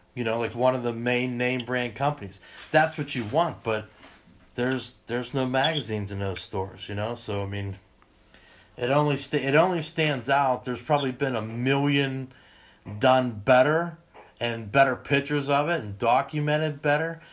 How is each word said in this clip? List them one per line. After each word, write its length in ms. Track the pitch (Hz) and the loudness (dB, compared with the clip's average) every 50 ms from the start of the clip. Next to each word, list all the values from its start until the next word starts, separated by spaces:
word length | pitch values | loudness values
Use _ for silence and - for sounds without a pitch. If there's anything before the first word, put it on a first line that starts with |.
| _ _ - | _ _ -8
you 120 | 123 120 | -4 -2
know, 120 | 113 110 117 | -2 0 0
like, 140 | 117 107 107 | -2 -4 -2
one 220 | 117 127 127 131 | 2 2 2 2
of 80 | 127 120 | 2 -2
the 80 | 120 | -4
main 460 | 113 113 120 123 123 123 127 127 123 | -4 -2 -2 0 0 0 0 -2 -2
name 260 | 120 123 123 127 127 117 | -2 -2 0 -2 -2 -4
brand 300 | 120 127 123 123 120 104 | -4 -4 -4 -4 -4 -4
companies. 460 | - 139 147 147 - 104 95 - - - - - - - - | -2 -2 -2 -2 -4 -10 -14 -14 -16 -20 -20 -20 -18 -8 0
That's 260 | - 156 160 156 - | 2 2 2 2 0
what 180 | 160 147 - - | -6 -6 -6 -4
you 80 | 127 110 | -6 -4
want, 400 | 107 123 156 175 160 - - - | -2 0 0 0 0 -2 -4 -4
but 220 | 113 110 107 107 - - - - - - - _ - - - - - - | -2 -2 -2 -4 -8 -18 -20 -20 -20 -20 -20 _ -20 -20 -20 -20 -12 -4
there's, 380 | - 123 127 131 127 117 - - _ _ | -2 -2 -2 -2 -4 -6 -10 -16 _ _
there's 260 | - 117 123 123 - - | -6 -6 -4 -4 -2 -2
no 140 | 135 131 | -2 -2
magazines 640 | 127 127 131 139 160 160 151 113 104 107 107 101 98 | 0 0 0 0 0 0 -4 -4 -4 -4 -4 -4 -4
in 80 | 104 98 | -4 -4
those 220 | 101 98 92 - | -4 -4 -4 -6
stores, 460 | - - - 98 95 98 - - - | -8 -8 -6 -6 -6 -6 -8 -14 -12
you 60 | - 101 | -8 -6
know? 220 | 101 104 113 120 | -6 -4 -6 -6
So, 260 | 113 - - 104 101 | -8 -6 -6 -4 -4
I 40 | 101 | -4
mean, 320 | 98 101 101 98 98 95 - _ _ _ _ _ _ _ _ - - - - - - - - - _ - | -4 -4 -6 -6 -6 -8 -10 _ _ _ _ _ _ _ _ -20 -20 -20 -20 -20 -20 -20 -20 -20 _ -8
it 140 | - 123 123 | -4 0 2
only 260 | 139 147 151 147 143 | 4 4 4 4 0
sta-, 240 | 135 - - - 143 | -2 -2 -2 -2 -2
it 140 | 127 139 135 | 0 4 4
only 260 | 151 170 190 180 170 | 6 6 4 2 -2
stands 480 | 156 - - 165 156 151 143 123 113 127 | -4 -4 -2 -2 0 0 0 -2 0 2
out. 340 | 139 139 139 131 127 110 - | 2 2 4 2 0 -2 -2
There's 180 | 127 123 113 | -6 -6 -6
probably 300 | - - 151 143 139 131 | 0 0 0 2 2 0
been 240 | 123 - 143 135 127 | -2 -2 -2 -2 -2
a 60 | 110 | -2
million 880 | 107 110 113 120 120 131 139 139 143 143 143 143 139 135 131 135 131 131 - - - - - - - - _ _ - - 104 104 | -4 -4 -4 -2 0 2 2 2 2 2 2 2 0 0 -2 -6 -8 -10 -14 -20 -20 -20 -20 -20 -20 -20 _ _ -14 -10 -4 2
done 320 | 131 127 131 131 127 123 | 4 6 6 6 4 0
better 680 | 113 104 101 135 127 127 131 147 156 165 175 170 160 - _ _ - - - - _ - | -2 -2 4 6 6 8 8 6 4 2 0 -2 -6 -14 _ _ -20 -20 -20 -18 _ -6
and 320 | 117 120 117 113 113 104 | -4 -4 -4 -4 -6 0
better 240 | 110 139 139 135 127 | 4 4 4 4 4
pictures 540 | - - - 143 139 139 147 147 147 139 139 | -4 -2 0 0 0 0 0 -2 -2 0 2
of 200 | 143 143 147 160 | 2 2 2 0
it 120 | 170 151 | -2 -2
and 160 | 110 107 101 | -4 -6 -6
documented 840 | - 120 117 120 135 139 - 156 151 147 151 151 151 160 156 143 139 - | -2 2 4 4 4 2 0 -4 -2 0 0 0 0 0 -2 -4 -2 0
better, 360 | 147 143 156 160 165 165 156 - - | 2 2 2 0 -2 -6 -10 -14 -20